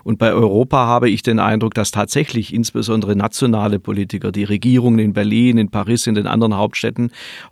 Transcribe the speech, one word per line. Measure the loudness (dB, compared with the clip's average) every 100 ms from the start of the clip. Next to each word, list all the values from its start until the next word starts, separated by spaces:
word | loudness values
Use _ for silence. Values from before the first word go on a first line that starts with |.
Und | -6 0
bei | 2
Europa | 4 4 2 2 2 2
habe | 2 2
ich | 0
den | 0 0
Eindruck, | 2 0 0
dass | -2 -2
tatsächlich | -2 -2 -2 -2 -4 -4
insbesondere | -4 -2 -4 -2 0 0 0
nationale | -2 0 0 2 0 -2
Politiker, | -4 -6 -6 -6 -6
die | -4
Regierungen | -2 0 2 2 4 2
in | 2
Berlin, | 0 0 2 4 4
in | 2
Paris, | -2 -2 -2 0
in |
den | -2 0
anderen | 0 0 0
Hauptstädten | -2 -2 -4 -2 -4 -6 -18 -18 -4